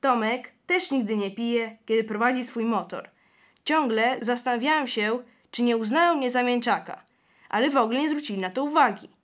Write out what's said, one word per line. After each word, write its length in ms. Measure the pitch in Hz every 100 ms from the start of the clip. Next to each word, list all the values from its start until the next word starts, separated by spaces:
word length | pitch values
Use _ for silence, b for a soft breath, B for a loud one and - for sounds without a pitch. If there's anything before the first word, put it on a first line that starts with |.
Tomek 520 | 277 240 220 254 - _ -
też 240 | 359 359
nigdy 260 | 277 208 220
nie 140 | 196
pije, 460 | 196 233 233 226 220 -
kiedy 180 | 220
prowadzi 400 | 220 208 233 262
swój 200 | 247 233
motor. 440 | 226 214 170 123 - b b b b b
Ciągle 520 | - 311 277 220 233 262
zastanawiałem 680 | 214 240 262 240 262 311 269
się, 300 | - 214 240 247 b b
czy 120 | -
nie 140 | 240 233
uznają 400 | 220 277 349 320
mnie 140 | 254
za 120 | 247
mięczaka, 600 | 247 247 240 180 - - _ b b b b
ale 220 | 214 269
w 60 | 285
ogóle 240 | 220 247
nie 80 | 302
zwrócili 300 | 294 294 196
na 120 | 185
to 140 | 185
uwagi. 440 | 285 311 254 196 - _